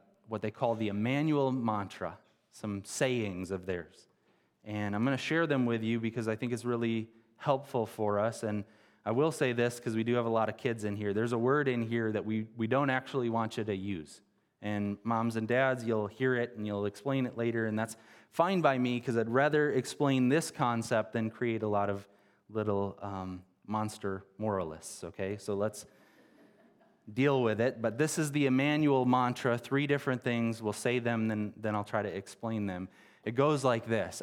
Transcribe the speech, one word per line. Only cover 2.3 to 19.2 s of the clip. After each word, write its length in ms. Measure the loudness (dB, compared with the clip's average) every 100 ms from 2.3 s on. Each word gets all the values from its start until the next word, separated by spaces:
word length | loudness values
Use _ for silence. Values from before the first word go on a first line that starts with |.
| _ _
some 320 | -12 -8 -8 -8
sayings 680 | -2 0 0 -2 -4 -6
of 140 | -6 -4
theirs. 440 | -6 -8 -18 _ _ _ _ _ _ -8
And 300 | -4 -2 0
I'm 80 |
gonna 140 | 0 0
share 300 | -2 0 2
them 180 | 2 2
with 180 | 0
you 160 | 0 0
because 280 | -2 -2 -2
I 80 | -2
think 180 | -2
it's 100 | -4
really 460 | -2 -2 0 -2 -4 -14 _ _
helpful 480 | 0 0 0 -2 -2
for 340 | -2 0 2
us. 240 | 0 -2
And 200 | -4 -4 -6 -16 _ _ -2
I 60 |
will 200 | 2 0
say 200 | 2 0
this, 280 | 2 0 0
'cause 160 | -2 0
we 80 |
do 100 | 2
have 120 | 2 2
a 40 |
lot 180 | 2 0
of 80 | 0
kids 300 | -4 -2 -2
in 100 | -2
here. 180 | 0
There's 200 | 0 0
a 40 | 2
word 300 | 4 4 2
in 140 | 0
here 300 | 0 0 0
that 100 | 0
we, 240 | 0 -2 -4 -4
we 120 | 2
don't 220 | 2 2
actually 400 | 0 -2 -4 -2
want 280 | -2 -2 -4
you 80 | -4
to 100 | -4
use. 460 | -4 -6 -8 -18 _ _ _ _
And 360 | -6 -2 -2 -4
moms 320 | -2 0 0 -2
and 120 | 0
dads, 360 | 2 2 0
you'll 240 | 0 0 -2
hear 280 | -2 0 0
it 200 | -2 -4
and 100 | -4
you'll 200 | -2 -4
explain 400 | -4 -2 -2 -2
it 120 | -2
later, 280 | -2 0 0
and 120 | -2
that's 200 | -4 -8 -20 -20 _
fine 320 | 0 2 4
by 160 | 4 4
me, 240 | 2 0
'cause 160 | 2
I'd 100 | 0